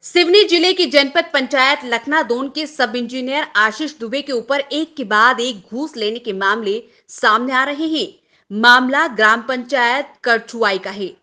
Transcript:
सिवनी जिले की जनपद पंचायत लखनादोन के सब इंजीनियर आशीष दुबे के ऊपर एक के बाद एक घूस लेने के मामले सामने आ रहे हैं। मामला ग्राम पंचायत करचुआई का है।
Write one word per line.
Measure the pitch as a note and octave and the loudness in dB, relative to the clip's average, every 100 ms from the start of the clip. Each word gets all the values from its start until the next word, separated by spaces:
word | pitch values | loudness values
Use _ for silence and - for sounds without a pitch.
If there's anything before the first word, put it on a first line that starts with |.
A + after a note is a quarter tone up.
सिवनी | - F4 E4+ G4 | -2 0 4 4
जिले | F#4 E4+ F4 | 4 2 2
की | F#4 E4 | 0 2
जनपद | C#4 C#4 E4+ E4+ | 2 2 0 -2
पंचायत | C#4 C4 C#4 C4 C#4+ B3+ | -2 -2 2 2 2 -2
लखनादोन | A#3 B3+ D4+ C4 A#3 C4+ | -6 -2 -2 0 -4 -6
के | C#4 D#4 | -8 -10
सब | - B3 A#3 | -2 -2 -2
इंजीनियर | A#3+ B3+ B3+ C#4 D4+ G3+ | -6 -8 -4 -4 -2 0
आशीष | G#3+ G#3+ D#4 - | 0 0 -8 -8
दुबे | A3+ C4 | -6 -6
के | C#4 | -4
ऊपर | B3+ A3+ C#4 | -6 -2 -4
एक | C#4 C#4+ D#4+ - | -2 -4 -6 -8
के | |
बाद | A3 G#3+ A#3 B3 | 0 4 4 4
एक | A#3+ G#3+ - | -2 -6 -10
घूस | A3+ D4+ A#3+ | -8 -8 -4
लेने | G#3 A3+ | -4 -4
के | A#3+ | -6
मामले | F#3+ G3 G#3+ G#3+ G#3 A#3 _ _ | -2 0 0 -2 -4 -6 _ _
सामने | - A#3+ G#3+ B3 | -2 2 2 0
आ | C4 | -2
रहे | C4+ C#4+ D#4+ | -2 -2 -4
हैं। | D#4 G#3+ - _ _ _ | -4 -6 -10 _ _ _
मामला | G3+ A#3 B3 B3+ C#4 D#4+ | 2 6 6 4 0 0
ग्राम | G#3+ G#3+ A3+ | 2 4 4
पंचायत | A#3 B3+ B3 C4+ A#3+ C4 C#4+ _ | 0 -6 -2 0 0 0 -4 _
करचुआई | - A3+ A3 A#3 A3 G3 | 0 0 -2 -2 0 0
का | G3 | -6
है। | G3+ F#3 - | -8 -10 -10